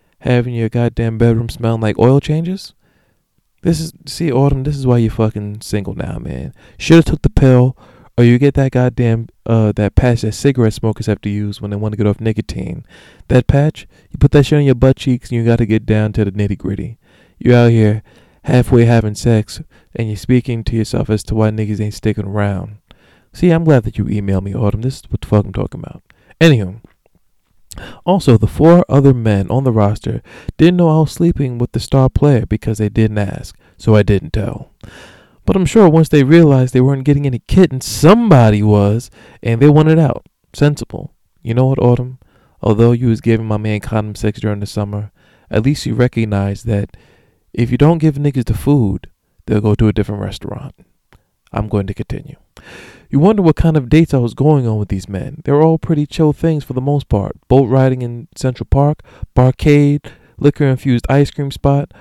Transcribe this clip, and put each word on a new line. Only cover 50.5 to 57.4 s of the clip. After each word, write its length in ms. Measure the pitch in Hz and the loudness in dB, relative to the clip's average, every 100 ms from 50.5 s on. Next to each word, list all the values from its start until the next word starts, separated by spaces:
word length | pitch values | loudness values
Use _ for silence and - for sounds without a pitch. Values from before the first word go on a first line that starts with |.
| 117 131 - _ _ _ _ _ _ _ | -14 -16 -20 _ _ _ _ _ _ _
I'm 180 | - 107 | -10 -6
going 180 | 104 95 | -4 -6
to 60 | 101 | -8
continue. 400 | - - - - _ - - - - - _ | -10 -12 -14 -20 _ -20 -20 -20 -20 -20 _
You 100 | 139 | 0
wonder 240 | 180 214 | 2 2
what 140 | 165 - | 2 2
kind 200 | 165 156 | 2 0
of 120 | 123 | 2
dates 220 | 156 165 | 2 2
I 60 | 135 | 0
was 160 | 120 | -2
going 320 | - 143 147 117 | 0 0 2 0
on 140 | 107 | -4
with 100 | 104 | -4
these 180 | 95 92 | -8 -8
men. 360 | 95 - - 131 | -10 -10 -10 -2
They 60 | |
were 100 | 143 | 2
all 160 | 160 160 | 2 0
pretty 300 | - 151 147 | -2 -2 -2
chill 260 | - 156 | 0 0
things 300 | 143 165 156 | 0 -2 -4
for 100 | - | -6
the 80 | 127 | -6
most 280 | 131 143 - | -4 -4 -2
part. 260 | 104 101 - | -2 -4 -8